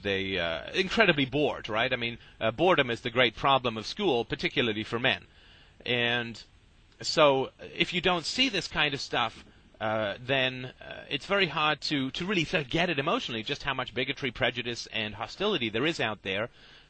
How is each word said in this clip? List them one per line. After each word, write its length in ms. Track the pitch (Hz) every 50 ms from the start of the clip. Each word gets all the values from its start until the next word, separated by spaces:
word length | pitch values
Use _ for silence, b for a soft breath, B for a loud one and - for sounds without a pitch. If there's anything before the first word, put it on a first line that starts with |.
they, 360 | 90 101 98 95 95 95 95 90
uh, 320 | 85 85 82 73 - - 92
incredibly 520 | 151 190 185 - 233 226 185 165 143 135
bored, 440 | 131 - 147 151 120 98 78 76 -
right? 240 | 107 107 117 131 127
I 20 |
mean, 220 | 120 120 117 117 113 B B B B
uh, 120 | - 110
boredom 380 | 113 117 160 190 180 147 139 123
is 120 | 117 -
the 80 | - 127
great 260 | 113 123 127 117 104
problem 420 | - - 139 139 131 123 123 110 110
of 80 | 104
school, 400 | - - - 208 185 139 117 113
particularly 580 | - 151 139 - - - 151 123 117 107 107 110
for 160 | - - 113
men. 260 | 123 135 104 90 - b b b b b b b b b b b -
And 560 | - 123 120 120 120 120 120 120 117 113 - - - - - - - _ - - - - -
so, 500 | 113 - - 170 156 143 135 135 127 - - - - - -
if 180 | - 170 - -
you 80 | 180
don't 240 | 160 185 180 175 143
see 240 | - - - 262 269
this 180 | 202 180 - -
kind 260 | - 170 151 147 139
of 60 | 131
stuff, 460 | - - - 139 120 113 - - - b b b b b - -
uh, 320 | 107 110 107 110 110 101 98 - 127
then, 460 | 120 135 135 131 131 127 127 127 127 - -
uh, 240 | - - - - - -
it's 160 | - 139 -
very 220 | - 202 202 190 160
hard 340 | 143 165 151 151 151 143
to, 300 | - - 156 143 131 131
to 140 | - - 175
really 200 | 180 214 180 156
sort 180 | - - 170 147
of 60 | 123
get 200 | - 160 175 185
it 100 | 160 135
emotionally, 440 | 139 160 196 254 - - 127 110 107
just 200 | - 143 - -
how 100 | 143 135
much 200 | 131 127 - -
bigotry, 380 | 123 131 131 139 - - 131
prejudice, 560 | 120 - 131 120 123 123 113 120 120 - - - -
and 220 | 107 110 107 107
hostility 540 | 107 117 107 - - 185 214 208 156 123 110
there 180 | 101 113 131 160
is 120 | 165 -
out 220 | 135 110 107 95
there, 280 | - 101 92 98 110 123 B B B B B B B